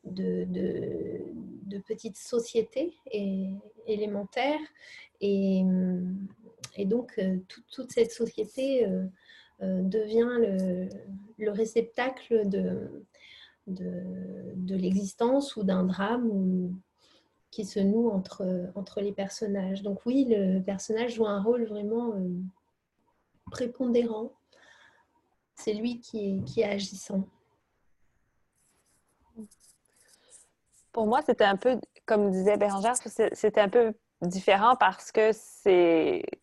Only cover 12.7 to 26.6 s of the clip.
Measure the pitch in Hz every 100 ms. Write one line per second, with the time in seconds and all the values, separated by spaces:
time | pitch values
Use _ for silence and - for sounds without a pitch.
12.7 | 180 - - - _ - - - _ -
13.7 | 180 180 180 185 185 185 190 185 190 185
14.7 | 190 185 190 196 - 233 269 277 233 190
15.7 | 185 185 185 202 247 233 196 185 185 180
16.7 | 185 _ _ _ _ _ _ _ - 196
17.7 | 208 196 220 233 196 185 - 185 180 180
18.7 | 196 190 - 202 202 196 - 214 202 190
19.7 | 196 202 196 240 262 254 214 190 190 185
20.7 | 196 - 220 240 226 220 202 202 240 220
21.7 | 208 208 226 240 202 185 180 185 _ _
22.7 | _ _ _ _ _ _ _ - - 247
23.7 | - 247 233 233 214 247 _ _ _ _
24.7 | _ _ _ _ _ _ _ _ - -
25.7 | 214 233 240 - 226 202 190 196 -